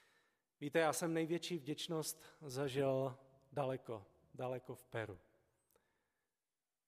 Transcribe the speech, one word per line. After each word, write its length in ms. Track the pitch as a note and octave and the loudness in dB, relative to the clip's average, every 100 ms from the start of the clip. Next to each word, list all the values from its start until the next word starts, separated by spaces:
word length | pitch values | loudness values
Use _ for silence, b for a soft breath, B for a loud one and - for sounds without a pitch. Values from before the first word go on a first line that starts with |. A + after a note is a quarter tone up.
| b b b b b - | b b b b b -10
Víte, 200 | D3 E3 | 2 4
já 140 | D#3+ | 6
jsem 200 | C#3 E3+ | 4 2
největší 440 | D#3+ D#3+ E3+ - F3 | 2 2 0 0 -4
vděčnost 640 | C3 D3+ - D#3+ D3+ - - - | -2 -4 -2 -2 -2 -6 -12 -14
zažil 760 | D3 C3 C#3+ C3 C#3 C3+ C3+ B2 - - - | -8 -2 0 2 4 4 2 -4 -16 -20 -8
daleko, 540 | B2+ C3 C3 - A2 G2+ _ _ | -2 0 -2 -4 -10 -10 _ _
daleko 420 | - B2+ B2+ - B2 | -6 -4 -4 -8 -14
v 100 | - | -6
Peru. 340 | A#2 G#2+ F2+ _ _ _ _ _ _ _ _ _ _ _ _ _ _ _ _ | -4 -4 -6 _ _ _ _ _ _ _ _ _ _ _ _ _ _ _ _